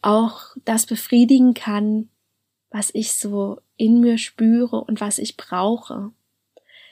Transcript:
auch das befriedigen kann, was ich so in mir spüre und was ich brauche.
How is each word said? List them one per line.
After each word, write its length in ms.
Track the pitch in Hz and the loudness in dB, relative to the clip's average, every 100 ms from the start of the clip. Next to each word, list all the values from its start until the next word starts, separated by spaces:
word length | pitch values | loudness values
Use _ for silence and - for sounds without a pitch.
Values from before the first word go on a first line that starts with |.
auch 540 | 208 214 226 - - - | 2 2 0 -6 -20 -14
das 220 | - 226 - | -6 -4 -4
befriedigen 680 | 220 - 240 240 269 254 | -6 0 4 6 6 4
kann, 540 | 233 - 208 214 214 220 _ _ _ _ _ _ | 2 -4 -4 -2 -4 -6 _ _ _ _ _ _
was 200 | 214 - | -8 -6
ich 220 | 214 214 | -6 -6
so 460 | - 208 202 196 208 _ _ | -6 -4 -4 -6 -8 _ _
in 240 | 220 233 | 2 4
mir 180 | 240 233 | 4 0
spüre 680 | - - 226 233 240 220 | -4 0 2 2 0 -4
und 160 | 220 214 | -6 -6
was 180 | 208 - | -4 -6
ich 180 | 320 - | -8 -12
brauche. 760 | - 180 196 233 - - 202 _ _ _ _ _ _ - - | -8 -4 -2 -2 -8 -14 -14 _ _ _ _ _ _ -20 -20